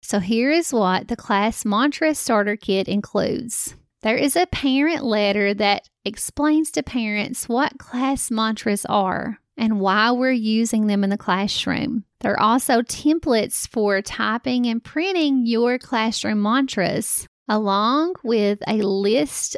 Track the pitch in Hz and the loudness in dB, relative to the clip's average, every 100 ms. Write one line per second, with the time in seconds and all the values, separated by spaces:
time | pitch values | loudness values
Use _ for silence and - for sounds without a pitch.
0 | - 208 185 226 247 320 330 247 190 185 | -2 -4 0 0 2 2 0 0 2 0
1 | 208 233 - 202 208 233 220 208 277 - | -2 -8 -2 0 0 -2 -2 0 0 0
2 | 311 302 - 220 208 214 - 190 185 202 | -2 0 0 0 2 -2 -2 -2 0 -2
3 | - 208 - - 233 - - - _ _ | -2 -2 -2 -2 -6 -6 -6 -10 _ _
4 | 214 254 285 339 359 - 277 262 302 339 | -2 0 2 2 0 0 0 2 2 0
5 | 262 208 202 202 202 202 208 202 - _ | -2 0 0 2 0 0 0 0 -4 _
6 | - 214 - - 294 302 320 - 277 254 | -10 -4 -6 0 2 2 2 -2 -4 -4
7 | 220 208 - 247 - 240 294 - - 247 | -2 -2 -4 -6 -2 0 0 -4 -10 -4
8 | 262 269 - 220 220 214 - 202 - 208 | -2 -2 -2 -2 -2 -2 -2 -2 0 0
9 | 190 185 - 214 _ - 220 214 190 202 | 2 -2 -4 -8 _ -2 0 2 2 2
10 | 220 247 254 254 220 220 226 220 214 202 | 2 2 2 0 0 0 2 2 2 2
11 | 196 202 - 185 202 - - - - 240 | 0 0 -2 -2 0 -4 -2 -2 -2 -4
12 | - _ 226 - 214 240 - 233 240 - | -6 _ -2 2 2 2 2 0 0 -2
13 | 294 330 320 226 208 - - - 208 196 | 0 2 2 0 0 -4 -4 0 2 0
14 | 202 - 214 226 - 247 240 226 - - | -2 -4 -2 -2 -2 0 0 -2 -4 -4
15 | 359 370 302 269 233 226 240 247 - 233 | -2 0 2 2 2 2 2 0 -2 -2
16 | 220 220 208 214 208 247 269 - 175 - | 0 -2 -2 0 2 2 0 0 0 -2
17 | 220 - - _ - 220 208 196 220 277 | -2 -4 -6 _ -4 -2 2 2 2 2
18 | 330 370 233 233 202 208 - 220 196 196 | 0 -2 0 2 2 0 -2 0 0 2
19 | 196 233 302 - - | 2 2 0 -4 -6